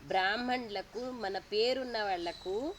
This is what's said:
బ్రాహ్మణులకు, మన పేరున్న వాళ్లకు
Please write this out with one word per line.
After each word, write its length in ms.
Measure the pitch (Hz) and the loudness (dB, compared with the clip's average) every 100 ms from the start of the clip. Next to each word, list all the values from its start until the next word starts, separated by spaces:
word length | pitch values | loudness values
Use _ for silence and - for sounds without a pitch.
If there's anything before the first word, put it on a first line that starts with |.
బ్రాహ్మణులకు, 960 | 143 190 190 220 247 254 233 196 185 214 254 | 2 2 4 2 0 0 -2 -6 -6 -6 -4
మన 280 | 254 196 190 | -4 -4 -4
పేరున్న 580 | - 208 240 262 254 226 | -2 2 4 2 0 0
వాళ్లకు 520 | 202 180 170 170 185 202 294 | 0 0 -2 -4 -4 -2 -2